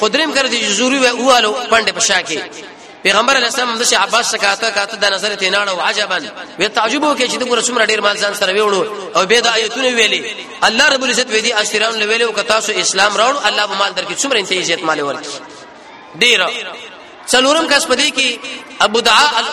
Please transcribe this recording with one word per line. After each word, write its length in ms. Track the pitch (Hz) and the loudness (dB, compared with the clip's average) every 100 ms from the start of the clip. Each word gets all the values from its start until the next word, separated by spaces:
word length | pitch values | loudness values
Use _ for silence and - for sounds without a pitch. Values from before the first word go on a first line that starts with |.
خو 80 | 214 | 0
دریم 260 | 226 320 | 2 0
کړه 120 | 226 254 | 0 0
چې 180 | 233 214 196 | 0 -2 0
زورو 180 | 254 226 | 0 2
وی 100 | 247 | 2
والو 460 | 240 254 247 214 214 233 | 2 4 4 4 -2 0
پاونډ 200 | 226 196 | 0 0
په 100 | 180 | -2
شا 220 | - 185 | 0 0
کې. 180 | 165 147 180 - 190 - - - | -2 -6 -8 -14 -18 -20 -20 -2
پیغمبر 340 | 185 196 240 269 | 2 4 4 2
علیه 100 | 240 | 0
السلام 320 | 247 247 226 | -2 -2 -2
د 160 | 233 | 0
عباس 400 | 220 190 220 - | 2 2 0 0
څخه 40 | 226 | 0
کاته، 300 | 196 196 226 | 0 0 0
کاته 260 | 202 202 214 | -2 -2 0
د 80 | |
نظر 300 | 202 190 208 | 0 0 -2
ته 160 | 196 185 | -2 0
نه 140 | 196 | 0
اړو، 160 | 202 180 | 0 -2
عجبا. 380 | 165 214 196 175 143 - 175 - | -2 -2 -2 -4 -6 -12 -16 -4
وی 100 | 208 | -2
تعجب 340 | 226 220 285 | 0 0 0
وکړي 260 | 302 269 247 | 0 0 -2
چې 60 | 220 | -2
د 80 | 240 | -2
ګور 120 | 240 | 0
څومره 260 | 233 247 208 | 0 0 2
ډیر 140 | 214 | 2
مال 160 | 202 196 | 0 0
ځان 180 | 202 | -2
سره 180 | 202 190 | -2 0
ویوړو. 640 | 202 208 196 156 208 180 156 | 2 2 0 -2 -6 -4 0
او 100 | 185 | 2
به 140 | 233 | 2
د 60 | 233 | 4
آیتونه 420 | 226 220 247 254 | 0 -2 -2 0
ویلي. 480 | 240 214 180 180 190 - - | 2 2 0 -4 -10 -14 -2
الله 260 | 190 220 294 | 0 4 2
رب 160 | 269 | 2
العزت 260 | 254 226 247 | 0 -2 0
وی 100 | 214 | 0
دي 120 | 226 | 0
اشتران 400 | 214 208 214 220 226 | 0 0 0 0 0
له 80 | 208 | 0
ویلو، 260 | 226 233 | 0 0
که 100 | 202 | -2
تاسو 300 | 196 220 214 | 0 0 0
اسلام 440 | 185 170 190 202 202 | -2 -2 2 2 4
راوړو، 300 | 233 285 208 | 2 2 0
الله 200 | 208 208 | 0 -2
به 80 | |
مال 180 | 196 196 | 0 -2
درکړي. 220 | 180 180 170 | -2 -6 -4
څومره 140 | 277 233 | -2 0
انتهایی 260 | 185 185 | 0 -2
زیات 200 | 160 190 | 0 -2
مال 180 | 160 151 | 0 -2
ورکړي. 400 | 143 127 147 139 - - - - - - - 156 | -2 -6 -8 -12 -14 -18 -20 -20 -20 -20 -20 0
ډیر. 220 | 240 214 185 240 185 233 226 180 - - - | 2 4 0 -4 -10 -14 -16 -20 -20 -16 0
څلورم 400 | 247 262 311 320 | 4 4 2 2
کس 160 | 285 | 0
پدې 260 | 285 247 294 277 | 2 0 0 0
کې 220 | 254 233 269 254 - - | -2 -4 -10 -14 -16 -2
ابو 200 | 202 226 | 0 2
دعاء 320 | 233 220 294 247 254 | 4 4 4 2 -2